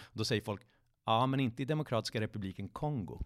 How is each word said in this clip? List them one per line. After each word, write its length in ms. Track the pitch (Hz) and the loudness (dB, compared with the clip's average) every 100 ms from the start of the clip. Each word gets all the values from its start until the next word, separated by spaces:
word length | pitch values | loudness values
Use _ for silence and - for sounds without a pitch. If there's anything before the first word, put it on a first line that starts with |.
| - | -8
Då 120 | 107 | -2
säger 180 | 107 107 | 2 2
folk, 200 | 107 101 - _ _ _ - | 0 -4 -8 _ _ _ 2
"Ja, 200 | 113 131 | 4 4
men 140 | 135 | 4
inte 220 | 127 120 | 0 0
i 20 | |
Demokratiska 560 | 131 151 - 113 - 117 | 0 0 2 0 0 0
republiken 480 | 107 110 95 92 98 | -2 -2 -6 -6 -8
Kongo." 520 | - 151 139 85 - | -4 -2 -2 -4 -6